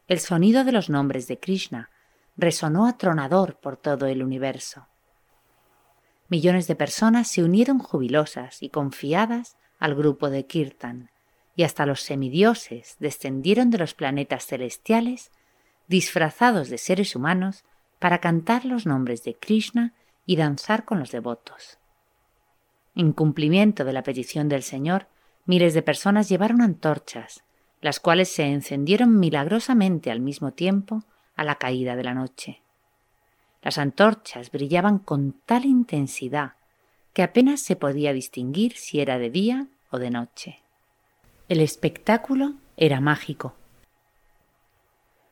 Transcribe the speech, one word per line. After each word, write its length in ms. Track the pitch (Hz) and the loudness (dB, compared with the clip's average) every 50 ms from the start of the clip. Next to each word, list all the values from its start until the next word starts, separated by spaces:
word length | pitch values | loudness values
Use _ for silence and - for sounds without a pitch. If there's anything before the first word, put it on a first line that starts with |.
| _ - | _ -2
El 100 | 180 165 | -2 -2
sonido 460 | - - 180 165 170 208 226 262 269 | -2 0 2 4 6 6 6 6 4
de 80 | 262 247 | 2 2
los 160 | 214 170 - | 0 0 0
nombres 400 | 147 143 139 139 135 127 123 - | 0 0 0 0 -2 -4 -6 -8
de 100 | 127 - | -10 -8
Krishna 500 | - 185 190 190 - - 147 117 113 - _ _ _ _ _ _ _ _ _ | -4 -4 -4 -4 -4 -6 -10 -12 -12 -14 _ _ _ _ _ _ _ _ _
resonó 500 | - 175 170 165 - - 156 151 180 220 | 0 0 0 2 0 0 0 2 4 4
atronador 680 | 240 240 - - 190 160 156 139 131 165 190 190 170 143 _ | 2 2 0 0 0 0 0 0 2 2 2 2 2 -2 _
por 160 | - 139 131 - | -10 -10 -10 -6
todo 300 | - 151 143 127 139 135 | -4 -2 -2 0 0 -2
el 140 | 135 131 | -2 -2
universo. 640 | 131 131 131 131 131 135 131 131 - - - 139 127 _ _ _ _ _ _ _ _ _ _ _ _ _ _ _ _ _ _ _ _ _ _ _ _ _ _ _ _ - | -4 -4 -4 -4 -4 -4 -6 -6 -10 -16 -16 -18 -20 _ _ _ _ _ _ _ _ _ _ _ _ _ _ _ _ _ _ _ _ _ _ _ _ _ _ _ _ -4
Millones 400 | 180 165 147 175 180 185 170 - | -2 2 2 4 2 2 0 -2
de 80 | 165 | -2
personas 540 | - 147 143 - - 214 226 226 240 233 - | -2 -2 -4 -2 0 2 4 4 4 2 0
se 160 | - - 170 | 0 0 2
unieron 340 | 170 180 208 247 262 277 254 | 4 4 4 4 4 2 0
jubilosas 800 | 262 - - 156 127 117 131 151 151 - - 131 123 127 - - | -2 -2 -4 -4 -2 0 2 0 0 0 -4 -12 -14 -14 -14 -14
y 60 | - 135 | -14 -8
confiadas 880 | - 156 143 139 131 - - 139 156 180 220 226 233 233 240 - - _ _ _ _ - | -6 -4 -4 -6 -6 -8 -4 -2 0 0 0 0 -2 -4 -8 -10 -16 _ _ _ _ -6
al 160 | - 156 143 | -4 -2 0
grupo 340 | 139 147 151 139 - - 143 | 2 2 2 2 0 -2 -2
de 160 | 139 139 131 | -2 -4 -6
kirtan, 640 | - - 165 151 135 - _ - 120 120 123 123 - _ _ _ _ _ _ _ _ _ | -4 -4 -4 -4 -4 -6 _ -14 -14 -14 -14 -16 -20 _ _ _ _ _ _ _ _ _
y 80 | - 170 | 0 0
hasta 220 | 143 - - 151 | 0 0 0 -2
los 160 | 143 139 - | -2 -2 -4
semidioses 960 | - - 147 139 135 127 127 165 202 226 233 220 - - 113 120 - - - - | -6 -6 -6 -4 -4 -2 0 2 4 4 2 0 -4 -14 -16 -16 -16 -18 -14 -8
descendieron 680 | 147 147 139 - - 139 135 135 135 175 208 220 254 240 | -8 -8 -8 -8 -8 -8 -6 -2 0 2 2 4 4 2
de 80 | 233 202 | 2 2
los 160 | 165 147 - | 0 -4 -6
planetas 520 | - 156 135 135 143 143 - 139 127 - - | -6 -6 -4 -4 -4 -4 -4 -6 -8 -8 -8
celestiales 840 | - 123 127 120 - - - - 220 226 233 240 254 247 - - _ _ _ _ _ _ _ _ _ _ _ - | -8 -8 -6 -8 -10 -8 -2 0 0 0 0 -2 -6 -8 -12 -20 _ _ _ _ _ _ _ _ _ _ _ -2
disfrazados 800 | 175 190 - - - 180 165 208 - - 240 247 233 185 139 123 | 0 0 0 0 0 0 0 0 0 2 2 2 2 2 -2 -4
de 80 | 123 120 | -8 -6
seres 380 | - - 185 180 208 - - | -4 -2 0 0 -2 -2 -4
humanos 480 | 123 127 156 185 180 185 190 190 - _ _ _ _ _ _ _ - | -4 -2 0 0 0 -2 -4 -6 -8 _ _ _ _ _ _ _ -2
para 200 | - 180 175 175 | 0 0 0 2
cantar 440 | - 175 165 165 160 - 233 247 247 | 0 0 0 0 2 0 0 0 0
los 220 | 262 247 240 214 | -2 -4 -2 -2
nombres 380 | 170 139 131 131 123 120 113 - | -2 0 0 -2 -2 -4 -6 -8
de 120 | 123 117 | -10 -12
Krishna 560 | - - - 214 220 208 - - 233 233 233 - _ _ _ _ _ _ | -8 -2 0 0 0 0 0 -2 -2 -2 -2 -4 _ _ _ _ _ _
y 120 | - 180 | 0 0
danzar 500 | 156 160 147 143 135 - - 214 226 226 | 2 2 2 0 -2 -2 -2 -2 -2 -2
con 140 | - 226 180 | -2 -4 -4
los 100 | 135 113 | -4 -4
devotos. 720 | - 120 113 120 117 - - - - - - - - _ _ _ _ _ _ _ _ _ _ _ _ _ _ _ _ _ _ _ _ _ _ _ - | -8 -8 -6 -6 -8 -8 -10 -18 -20 -20 -20 -20 -20 _ _ _ _ _ _ _ _ _ _ _ _ _ _ _ _ _ _ _ _ _ _ _ -2
En 180 | - 175 156 | 0 2 2
cumplimiento 760 | 151 - 160 156 143 - 151 151 170 190 208 214 208 - 139 | 2 2 0 0 0 0 0 2 4 4 4 4 2 0 -2
de 60 | 131 | -4
la 120 | 135 131 127 | -4 -4 -4
petición 460 | - 131 127 120 - - 160 147 147 | -4 -6 -6 -6 -6 -4 -4 -2 -2
del 120 | 147 135 | -2 -2
Señor, 460 | 123 - - 131 139 160 180 196 - _ _ _ _ _ _ _ _ | -4 -6 -8 -6 -2 -2 -2 -2 -4 _ _ _ _ _ _ _ _
miles 280 | - 180 180 175 170 156 | 2 4 4 6 4 4
de 80 | 160 | 2
personas 480 | 160 - 190 - - 196 202 214 208 202 | 2 0 -2 0 2 2 2 2 2 2
llevaron 320 | 190 175 196 226 233 240 | 2 2 2 2 4 4
antorchas, 800 | 240 214 165 - - 156 151 139 - - - 117 110 - - - _ _ _ _ _ _ _ _ | 4 4 2 0 0 0 -2 -2 -4 -12 -14 -14 -16 -16 -20 -20 _ _ _ _ _ _ _ _
las 180 | - 151 139 - | -4 -4 -4 0
cuales 300 | - 175 165 175 185 175 | 2 2 4 4 4 2
se 140 | - - 156 | 0 -2 0
encendieron 760 | 143 143 143 135 - 143 139 143 151 196 214 247 240 226 208 | 0 0 -2 -4 -4 -6 -2 0 2 2 4 6 6 6 6
milagrosamente 920 | 185 160 156 147 139 165 202 226 226 - 262 233 196 190 180 156 - 135 | 6 4 2 0 0 0 -2 -2 0 2 2 4 4 2 2 0 -2 -4
al 80 | 113 117 | -4 -4
mismo 320 | 127 139 143 - - 135 | -4 -6 -6 -6 -6 -8
tiempo 540 | - - 165 185 196 196 196 - 220 220 - _ _ _ _ _ _ | -6 -2 -2 0 0 0 -2 -4 -6 -8 -8 _ _ _ _ _ _
a 80 | - 156 | -4 -2
la 120 | 151 143 | -2 -2
caída 400 | - - 127 127 127 127 127 123 | -2 -2 -2 -2 -2 -2 -4 -4
de 80 | 123 127 | -4 -4
la 100 | 127 123 | -4 -4
noche. 480 | 131 131 127 _ - - - - - _ _ _ _ _ _ _ _ _ _ _ _ _ _ _ _ _ _ _ _ - | -4 -6 -6 _ -14 -16 -16 -18 -18 _ _ _ _ _ _ _ _ _ _ _ _ _ _ _ _ _ _ _ _ -8
Las 160 | 143 135 156 | -6 -4 -2
antorchas 720 | 143 139 - - 196 220 214 - - - - 123 120 - | -2 -2 2 4 4 4 4 2 -4 -16 -16 -16 -14 -10
brillaban 480 | - 139 139 139 165 175 180 208 214 190 | -8 -6 -4 0 0 2 4 4 2 2
con 340 | - - 156 143 139 139 135 _ _ - | 0 0 -2 0 0 -2 -4 _ _ 0
tal 180 | 233 247 254 | 0 2 4
intensidad 880 | 277 262 247 240 - - 147 139 131 - - 135 123 131 147 143 131 - _ _ _ _ _ _ _ _ _ _ _ - | 4 4 4 2 2 0 -2 -2 -4 -6 -8 -8 -6 -4 -4 -4 -4 -8 _ _ _ _ _ _ _ _ _ _ _ 0
que 100 | - 180 | 0 0
apenas 380 | 175 - 233 254 269 285 285 | 2 4 4 4 4 4 0
se 140 | - - 190 | -2 -4 -2
podía 380 | - - 143 139 143 147 147 139 | -2 -2 -2 -2 0 0 0 -2
distinguir 600 | 131 127 - - 131 123 127 139 175 220 240 233 | -2 -4 -8 -10 -8 -6 -4 -2 -2 -2 -2 -2
si 260 | - - - - 147 | -6 -12 -6 -2 -2
era 180 | 143 135 127 127 | 0 0 -2 -2
de 140 | 120 117 | -2 -2
día 340 | 123 175 196 226 247 262 277 269 _ _ _ _ | -2 0 0 0 0 -2 -6 -10 _ _ _ _
o 80 | - 127 | -8 -6
de 140 | 123 123 | -4 -4
noche. 480 | 123 120 120 - _ - - 185 156 - _ _ _ _ _ _ _ _ _ _ _ _ _ _ _ _ _ - | -4 -4 -6 -8 _ -16 -18 -18 -20 -20 _ _ _ _ _ _ _ _ _ _ _ _ _ _ _ _ _ -2
El 120 | 180 160 | 2 2
espectáculo 920 | 156 147 - - - 156 - - - - 214 233 233 - 269 262 277 285 285 - _ _ _ | 2 2 0 -2 -4 -4 -4 -4 0 0 0 0 0 0 -2 0 0 -2 -4 -8 _ _ _
era 260 | - 160 151 143 131 | 2 2 2 2 2
mágico. 540 | 135 147 151 143 - - 147 - - 131 - _ _ _ _ _ _ _ _ _ _ _ _ _ _ _ _ _ _ _ _ _ _ _ _ _ _ _ _ _ _ _ _ _ _ _ | 2 2 0 0 -2 -8 -10 -10 -10 -12 -14 _ _ _ _ _ _ _ _ _ _ _ _ _ _ _ _ _ _ _ _ _ _ _ _ _ _ _ _ _ _ _ _ _ _ _